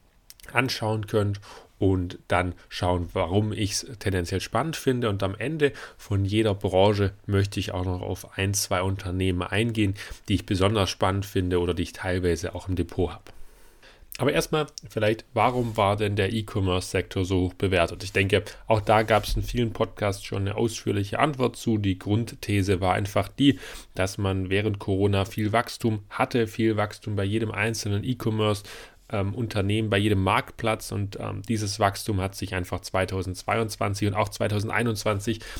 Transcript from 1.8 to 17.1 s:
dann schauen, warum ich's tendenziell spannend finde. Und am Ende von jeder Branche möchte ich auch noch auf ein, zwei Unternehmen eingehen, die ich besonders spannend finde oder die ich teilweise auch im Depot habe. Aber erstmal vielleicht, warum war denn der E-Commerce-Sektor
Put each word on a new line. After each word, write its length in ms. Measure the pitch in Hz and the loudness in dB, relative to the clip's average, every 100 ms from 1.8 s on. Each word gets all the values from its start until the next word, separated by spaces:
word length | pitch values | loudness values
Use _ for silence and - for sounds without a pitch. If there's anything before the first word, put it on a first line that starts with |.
| 98 92 90 87 - | 4 4 0 -8 -2
dann 240 | 90 92 - - | 0 0 -4 -12
schauen, 400 | - 90 90 87 | -2 0 0 0
warum 400 | 98 82 98 107 | -2 0 2 2
ich's 340 | 104 101 - - 117 | 0 -2 -2 -6 -6
tendenziell 400 | 104 92 85 95 | -2 -2 0 -4
spannend 380 | - 113 151 151 | -2 -2 -2 -2
finde. 320 | - 123 120 | 0 0 0
Und 120 | 101 | 0
am 140 | 98 98 | -2 -2
Ende 380 | 120 160 143 - - - | -6 0 0 0 -12 -18
von 260 | - 101 | -2 0
jeder 320 | 98 107 110 98 | 2 2 2 0
Branche 560 | 98 92 101 101 98 101 - | 2 6 6 6 0 -2 0
möchte 340 | 98 101 104 | 2 2 -2
ich 140 | 98 | -4
auch 100 | 92 | -4
noch 180 | 92 90 | -4 -4
auf 360 | 95 92 - - | -4 -8 -8 -4
ein, 160 | 98 | -2
zwei 280 | 98 - 92 | 0 0 0
Unternehmen 600 | 92 98 95 92 92 90 | 0 -2 -4 0 0 0
eingehen, 540 | 90 98 117 110 101 98 - - - | 0 0 0 2 0 0 -8 -12 -2
die 60 | 101 | -2
ich 100 | - | 0
besonders 440 | 95 98 110 92 | 2 2 4 0
spannend 360 | - 98 98 98 | 2 0 0 -2
finde 340 | 98 90 90 | -2 2 2
oder 140 | 87 | 2
die 100 | 85 | 0
ich 80 | 85 | -4
teilweise 640 | - 95 92 90 82 - 90 | -6 -4 0 0 0 -2 -6
auch 140 | - | -4
im 80 | 90 | -2
Depot 340 | 85 - 85 | -2 0 -2
habe. 140 | - - - - - - - - - - - | -2 -14 -14 -16 -16 -20 -20 -20 -20 -18 -2
Aber 120 | 139 | 0
erstmal 360 | 165 160 156 147 - - | 2 0 0 -2 -8 -10
vielleicht, 360 | - 107 110 - | 0 2 0 -2
warum 420 | 113 117 123 120 110 | 2 2 2 0 2
war 220 | 98 104 | 2 2
denn 180 | 104 101 | 0 0
der 160 | 95 | 0
E-Commerce-Sektor 920 | 110 101 104 95 90 - 95 - | -2 -4 -2 2 0 0 -2 -2